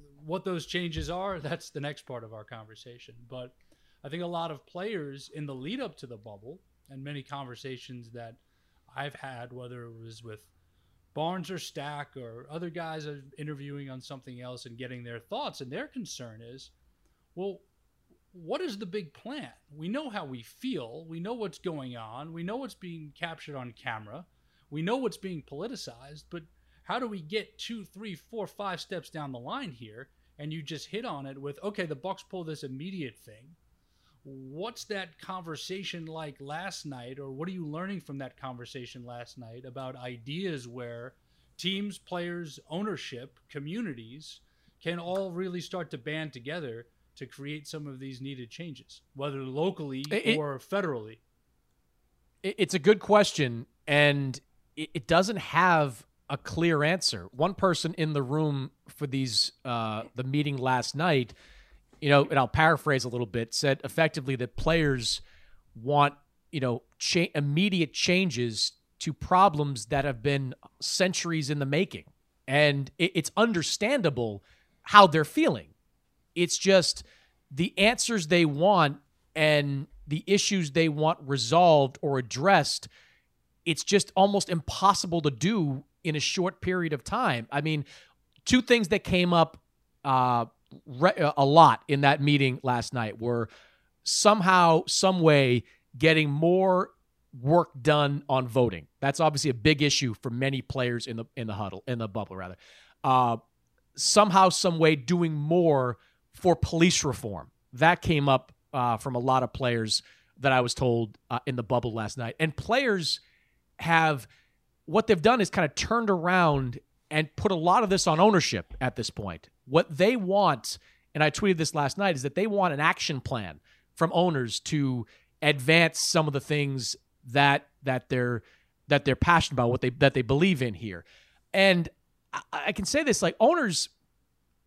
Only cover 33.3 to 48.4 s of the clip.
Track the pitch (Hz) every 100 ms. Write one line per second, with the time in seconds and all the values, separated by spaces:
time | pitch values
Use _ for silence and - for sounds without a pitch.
33.3 | 107 135 170 _ _ _ _ _ _ 139
34.3 | 135 131 147 214 233 - 202 180 _ -
35.3 | 185 165 151 - 190 175 175 160 160 156
36.3 | 131 139 156 190 - 151 131 120 135 139
37.3 | 131 170 185 151 156 190 196 - 139 127
38.3 | _ 135 120 120 135 123 131 120 120 117
39.3 | - 113 120 127 131 131 127 127 123 117
40.3 | 156 190 147 120 120 120 117 123 _ _
41.3 | _ _ - 180 190 208 180 - 180 175
42.3 | 175 165 - - 165 214 160 - 120 131
43.3 | _ _ 147 143 202 220 117 113 139 -
44.3 | - _ _ _ _ 160 175 170 190 190
45.3 | 170 185 175 - 185 156 143 147 156 156
46.3 | 127 120 170 139 113 - _ _ - 127
47.3 | - 139 151 147 156 147 131 135 123 135
48.3 | 131